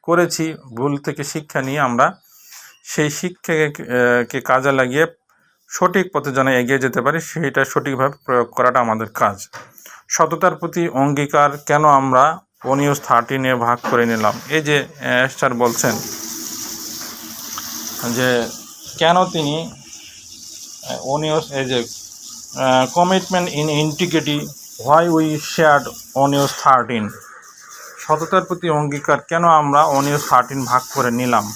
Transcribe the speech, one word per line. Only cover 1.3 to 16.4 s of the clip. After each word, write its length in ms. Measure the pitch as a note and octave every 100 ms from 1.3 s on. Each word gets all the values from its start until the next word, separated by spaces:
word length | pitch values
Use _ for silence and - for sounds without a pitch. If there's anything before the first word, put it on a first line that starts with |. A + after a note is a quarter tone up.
| D#3 D3 D3+
নিয়ে 180 | C3+ C#3+
আমরা 380 | C3+ A#2+ D3 G3 _ _ - - - _
সেই 260 | - - D3+
শিক্ষাকে, 560 | D3 F3+ F3+ - D#3+ D3+
আহ, 580 | D3 - B2 B2 B2
কে 160 | A#2 C#3
কাজে 320 | - C3 C3+
লাগিয়ে 340 | C3+ B2+ C3 E3 _ _ _ _ _ _
সঠিক 440 | - F3+ F#3 F3+
পথে 200 | D3 C3+
যেন 160 | C3 C3+
এগিয়ে 300 | B2+ B2 C3+
যেতে 220 | C3 B2+
পারি, 200 | B2 D#3+
সেইটা 440 | E3 - D3 C3+
সঠিকভাবে 520 | C3 - C3+ C3 C3+ C#3+
প্রয়োগ 260 | - B2 A#2
করাটা 300 | - B2 B2+
আমাদের 260 | A#2 A2 G#2+
কাজ। 340 | - A2 G2 - - - _ - - _
সততার 480 | - D#3+ D#3+ F3+ D#3
প্রতি 320 | E3 E3+ E3+
অঙ্গীকার 720 | C3 C#3 C#3+ C#3 D3+ D3 C#3+ -
কেন 180 | D3
আমরা 540 | D3+ C#3 C3+ B2+ C#3+ E3+ _ _
ওনিউজ 360 | B2+ C#3 C#3+ C#3+
থার্টিনে 540 | - A#2+ A#2 C3+ C3
ভাগ 240 | B2 A#2 A#2+ -
করে 160 | B2 A#2
নিলাম? 280 | A2+ G#2+ - -
এই 140 | D#3
যে, 240 | D3 D3 C3 -
আহ, 280 | B2+ B2 C3
স্যার 260 | - C#3
বলছেন 400 | B2 A#2+ A#2 C3+ A2 - - - -